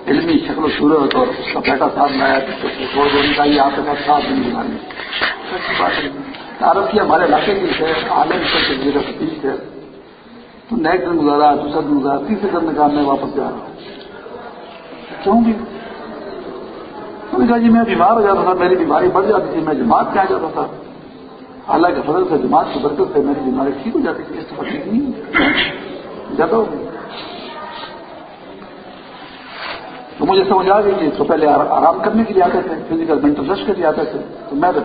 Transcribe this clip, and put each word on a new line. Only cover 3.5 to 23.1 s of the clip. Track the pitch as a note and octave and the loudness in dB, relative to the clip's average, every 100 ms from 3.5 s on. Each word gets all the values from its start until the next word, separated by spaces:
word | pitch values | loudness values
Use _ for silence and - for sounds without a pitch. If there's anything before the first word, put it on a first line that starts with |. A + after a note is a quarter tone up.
| D3 | 4
آپ | C#3 - | 4 0
کے | D3 | -2
ساتھ | C#3+ - | -2 2
ساتھ | D3 - | 2 2
نہیں | C3+ A#2+ | 0 0
چلائیں | A#2 A#2 | -2 -4
گے۔ | - - - - - - - - | -6 -10 -12 -10 -4 -4 -4 -8
سچی | F#4 - F#2 | -6 -4 -2
بات | F2 C#2+ | 0 0
ہے، | - - - - - - | -4 -8 -10 -12 -14 0
تعارف | - F3+ - | 2 2 2
کیا، | G#3+ | 2
ہمارے | E3 D#3+ | 4 4
علاقے | F3 - G#3+ | 4 4 2
کی | G3 F3 - | 0 0 0
ہے، | D#3+ D#3+ - | 0 0 0
عالم | - - | 2 2
سے | - D3+ D#3+ - | 0 0 0 0
تجزیہ | C3+ C#3 | 0 0
کا | C#3+ | 0
فتیش | - - D#3 - | -2 -4 -6 -4
ہے۔ | C3+ C3 - - - - - - - - - - - | -4 -4 -8 -16 -18 -20 -20 -20 -20 -20 -20 -20 -6
تو | A#2 D#3 | -2 2
ایک | F#3 | 0
دن | E3+ E3 | 0 2
گزارا، | D3 C#3 D3+ | 4 6 4
دوسرا | D3 D3 D#3+ | 4 0 -2
دن | C#3+ C#3+ | 0 0
گزارا، | C3+ C#3 - | 2 0 -2
تیسرے | G#3 G3+ E3 | -2 0 0
دن | D#3+ | 0
میں | |
کہا، | D3 D3 | 2 2
"میں | D3 | 2
واپس | C#3+ C#3 - C#3 | 2 0 -2 -4
جا | |
رہا | A#2+ | -4
ہوں۔" | - - - - - - - - - - - - - - - - - | -6 -12 -16 -16 -16 -16 -18 -16 -16 -16 -16 -18 -18 -18 -18 -14 -4
"کیوں | G3 A3+ | 2 4
بھی؟" | A3+ | 4
انہوں | G#3+ - - - - - - - - - - - - - - - - - C4 | 2 -4 -12 -14 -14 -14 -12 -12 -12 -12 -12 -14 -14 -16 -14 -14 -14 -4 2
نے | A#3+ | 4
کہا، | A#3 | 6
"جی | A#3 | 6
میں | A3+ | 6
بیمار | A3+ F3 F3+ | 4 4 6
ہو | A3+ | 6
جاتا | G3+ F#3+ | 4 4
تھا، | F3 | 2
میری | F3+ F3+ F3+ | 2 4 4
بیماری | E3 - F3+ | 4 4 4
بڑھ | G3 G3+ | 4 4
جاتی | G3 - | 2 0
تھی، | E3 | -2
میں | D#3 | -2
جماعت | C#3 A#2 E3 A#3+ | 0 2 2 2
میں | G3 | 2
آ | F#3+ | 2
جاتا | F#3+ E3 | 0 -2
تھا، | D#3 C#3 - - - - - - - - - - | -4 -6 -8 -16 -18 -20 -20 -20 -20 -20 -14 -2
اللہ | - F3 | 2 4
کے | C#3 | 2
فضل | C3 E3+ F#3 | 0 0 2
سے، | C#3+ | 2
جماعت | B2+ D#3 - | 2 2 2
کی | C#3 | 0
برکت | C#3+ D3 - | 0 0 2